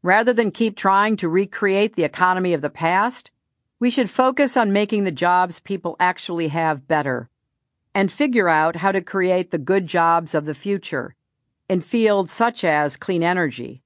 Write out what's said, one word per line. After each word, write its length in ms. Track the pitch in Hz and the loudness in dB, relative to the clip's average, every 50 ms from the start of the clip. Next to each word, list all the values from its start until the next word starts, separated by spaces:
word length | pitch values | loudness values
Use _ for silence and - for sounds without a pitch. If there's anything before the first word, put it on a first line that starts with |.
Rather 320 | - 180 185 214 226 240 247 | 2 4 4 4 4 4 2
than 180 | 226 233 202 | 2 0 0
keep 260 | - - 233 220 208 | 0 0 -2 -2 -2
trying 400 | - - 196 190 196 202 220 220 | 0 2 2 4 4 4 2 0
to 120 | - 190 165 | -2 -2 0
recreate 640 | 160 185 202 196 - - 214 196 190 196 208 220 - | 0 0 0 -2 -4 -2 0 0 2 2 0 0 0
the 100 | - 160 | -2 -2
economy 500 | 143 - - 180 180 185 185 185 180 170 | -2 0 0 0 2 2 0 0 -2 -2
of 80 | 147 | -2
the 80 | 143 143 | -2 -6
past, 640 | - - 165 165 180 190 208 247 254 - - - _ _ _ _ _ _ _ _ _ _ | -6 -2 -2 0 2 2 0 0 -4 -10 -20 -20 _ _ _ _ _ _ _ _ _ _
we 100 | 240 247 | -2 -2
should 200 | 233 277 240 185 | 0 0 -2 -2
focus 460 | - - 254 262 262 - 285 262 - | 0 2 2 2 2 2 0 0 2
on 160 | 254 226 202 | 0 0 2
making 320 | 196 202 208 202 220 208 196 | 2 0 0 0 -2 -2 -2
the 80 | 190 | -2
jobs 480 | 156 - 175 175 180 180 185 180 170 - | -2 -2 0 2 2 2 0 0 -4 -16
people 380 | _ - 196 180 - 175 - - | _ -8 -8 -6 -6 -8 -4 0
actually 480 | 180 180 180 - - - 175 170 165 | -2 -2 -2 -4 -10 -8 -6 -4 -4
have 400 | 151 143 170 165 160 156 139 135 | -4 -2 -2 0 0 -2 -4 -2
better 420 | - 160 151 143 139 127 120 123 _ _ _ _ _ _ _ _ _ _ _ _ _ _ | -2 -2 0 0 -2 -4 -4 -6 _ _ _ _ _ _ _ _ _ _ _ _ _ _
and 180 | 196 196 185 | -2 -2 -2
figure 360 | - - 294 277 240 233 190 | 0 -2 -2 0 2 2 2
out 300 | 175 160 156 156 165 165 | 4 4 4 2 0 0
how 160 | 165 175 196 190 | 0 -2 0 0
to 80 | 196 | 0
create 500 | 185 - - 190 180 180 180 185 180 - | -4 -4 -4 -2 0 2 2 0 0 -2
the 60 | - | -6
good 300 | 160 131 127 190 196 185 | -6 -2 0 0 0 0
jobs 460 | 156 - 175 165 165 165 170 165 - - | -2 0 0 2 4 2 2 0 -2 -4
of 120 | 156 147 | -4 -4
the 100 | 151 147 | -4 -10
future 600 | - - 202 202 190 - - - 135 - - - _ _ _ _ _ _ _ _ _ _ | -8 -6 -6 -6 -4 -6 -6 -8 -6 -8 -8 -14 _ _ _ _ _ _ _ _ _ _
in 140 | - 190 180 | -4 -2 -2
fields 500 | 160 - - 233 226 214 208 196 185 156 | -2 -2 0 2 4 4 4 2 0 -2
such 320 | - - 233 240 233 - - | -2 0 0 -2 0 -2 0
as 320 | 170 151 151 147 143 135 | 0 2 2 0 -2 -4
clean 280 | - - - 185 170 165 | -6 -6 -4 -2 0 0
energy 580 | 170 180 185 170 143 120 120 120 123 123 127 _ | 0 0 0 -2 -2 -4 -8 -12 -14 -14 -18 _